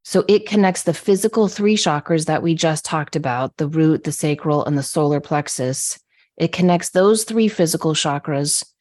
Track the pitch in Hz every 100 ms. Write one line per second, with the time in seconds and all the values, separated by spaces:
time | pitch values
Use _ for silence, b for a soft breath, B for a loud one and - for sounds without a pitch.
0 | - - - 208 214 208 190 180 - 160
1 | - 190 220 226 202 - 208 214 170 147
2 | - 165 160 156 170 160 165 156 - 160
3 | 143 156 135 123 131 - 147 160 160 160
4 | 156 - 151 143 156 147 - 143 135 165
5 | 147 147 - 151 147 - 127 143 - -
6 | _ _ _ - 165 - 180 175 - 185
7 | 196 214 - 220 208 196 165 165 160 151
8 | 156 143 160 143 143 - - b